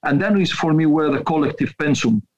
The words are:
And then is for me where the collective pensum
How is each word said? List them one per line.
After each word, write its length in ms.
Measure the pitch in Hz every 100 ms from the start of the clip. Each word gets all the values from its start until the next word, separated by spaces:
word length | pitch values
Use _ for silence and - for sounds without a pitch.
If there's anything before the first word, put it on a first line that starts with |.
And 180 | - 143
then 200 | 196 202
is 120 | 170
for 200 | - 165
me 140 | 156 160
where 240 | 156 151
the 140 | 139
collective 500 | - 156 139 - 139 -
pensum 440 | 151 139 117 110 -